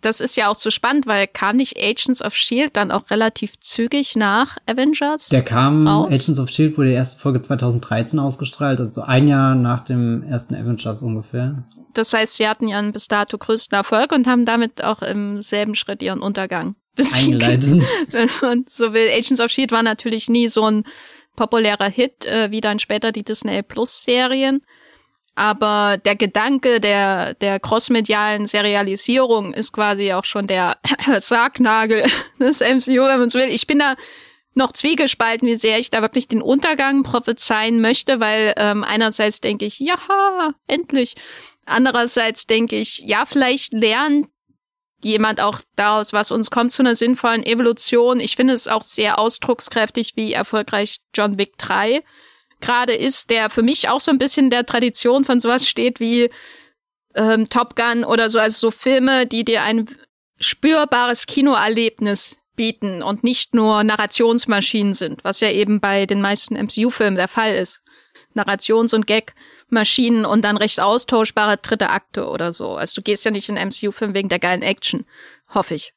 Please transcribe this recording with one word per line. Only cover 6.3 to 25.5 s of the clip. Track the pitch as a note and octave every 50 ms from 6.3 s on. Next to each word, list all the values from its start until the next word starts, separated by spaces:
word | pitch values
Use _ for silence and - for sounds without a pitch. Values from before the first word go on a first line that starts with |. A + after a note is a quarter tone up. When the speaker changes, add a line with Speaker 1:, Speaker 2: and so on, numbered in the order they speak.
| D#3 C3+
Speaker 2:
of | C3 B2
shield | - - D#3 D#3 D3+ D3+
wurde | C#3+ C3
die | B2+
erste | A#2+ C3 B2+ - -
Folge | - C#3 C3+ B2+
zweitausenddreizehn | - - C#3 C3 B2+ B2 A#2 A#2 - - A2+ A2 A#2 - - D#3
ausgestrahlt, | C#3 C#3 C3 - D3 C3+ - - C#3+ C#3 C3 B2+
also | B2+ A2 - -
ein | A2 - C3 B2+ C#3+ D3
Jahr | C#3+ C3+ C3+ C3+ C3
nach | C3 B2 A#2+ A#2+ A#2+
dem | - - C3 B2 A#2+ A#2 A#2 A#2+
ersten | A#2 - C#3+ A#2 - - A#2+
Avengers | G2+ A2 A#2 A#2+ A2 - A2+ G#2+ G#2+
ungefähr. | C3 A#2 A2+ A2 G#2+ - - B2 B2 C3 D3 C3+ B2 _ - - - _ _
Speaker 1:
Das | - A3+ - B3+
heißt, | A3 A3 A3 -
sie | - A3 G#3+
hatten | G#3+ - - A3
ihren | G3+ G#3 G#3 G#3
bis | G3+ - - -
dato | A3 G#3 G3+ - - G#3
größten | - - A3 A3 - - -
Erfolg | G3+ G3 - - G#3+ B3 -
und | - D4 B3+ B3
haben | B3+ A#3+ A#3+
damit | A#3 A3+ A#3 A#3 A#3 _ - -
auch | - G#3+ -
im | - - G3 G#3 G#3 G3+ G3+ G3+
selben | G3+ - - G#3 G#3 G#3+ G#3+
Schritt | - - - G3+ F#3+ -
ihren | F#3 F#3+ -
Untergang | - G3 G3+ G3+ F#3+ F#3 F#3 F3 D#3+ F3 G3+ _ _
<laughs> | _ _
besiegelt. | - D4 C4 - B2+ C3+ C3+ B2+ A#2+ A#2
Speaker 2:
Eingeleitet. | A#2+ B2 B2+ C3 C#3+ D3 F3 C3+ - B4 G4+ E4 -
Speaker 1:
Wenn | - A#3+ A#3 B3 - - -
man | B3+ A#3+ A#3+ B3+ _
so | - - A#3 A3+ G#3+
will. | A3+ A3+ A3
Agents | - - A#3 - C4+ A#3+
of | A#3 A#3
shield | - - C4+ A#3
war | A#3 A3+
natürlich | A3+ A3+ G#3+ G#3+ - A#3 A3 A3+ - -
nie | A#3 A#3+ A#3+ A3+
so | A3 A3 A3 A3
ein | G#3+ G#3+ G#3 - - - - - - - _ _ _
populärer | - A#3 G#3+ - A#3 A3+ G#3+ G#3 G3+ G3+ G3+
Hit, | F#3+ - B3 C4+ _ _ - -
äh, | - A3 A3 G3+
wie | G#3 A3
dann | G#3+ G#3+ G#3 G#3+
später | - _ G#3 G#3+ G3+ A3+
die | A3 A3 G#3
Disney | - G#3+ - - G#3+ G3 G3 G3+
Plus | _ - - A3+ B3+ - - -
Serien. | - B3 B3 B3+ B3+ B3+ C4+ C4+ C4+ C4+ C#4 _ _ _ _ _ _ _ _ _ _ _ _ _ _ _ -
Aber | G3+ G#3+